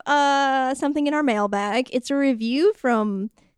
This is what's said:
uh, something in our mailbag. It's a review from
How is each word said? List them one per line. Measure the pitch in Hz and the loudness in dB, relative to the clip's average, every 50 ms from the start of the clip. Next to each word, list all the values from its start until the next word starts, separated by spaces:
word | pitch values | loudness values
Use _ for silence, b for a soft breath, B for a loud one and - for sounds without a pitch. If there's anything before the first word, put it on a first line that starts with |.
| - - | -4 0
uh, | 294 285 285 277 277 277 277 269 269 269 262 254 269 | 0 2 2 2 2 2 2 2 0 0 0 -2 -2
something | - 294 285 294 302 285 | -2 -2 -2 0 0 0
in | 285 302 | 0 0
our | 302 302 | 0 0
mailbag. | 269 220 208 208 202 208 202 202 208 202 254 262 - | 0 0 0 0 0 -2 -2 -2 -2 -2 -2 -2 -2
It's | - 254 - - | -4 -4 -4 -2
a | 277 | 0
review | 277 277 277 254 220 220 226 247 277 330 415 440 | 0 2 2 0 0 -2 -2 0 2 2 2 2
from | - - 254 240 220 214 208 196 190 196 226 _ _ _ _ _ | 0 0 0 0 0 0 -2 -2 -4 -6 -8 _ _ _ _ _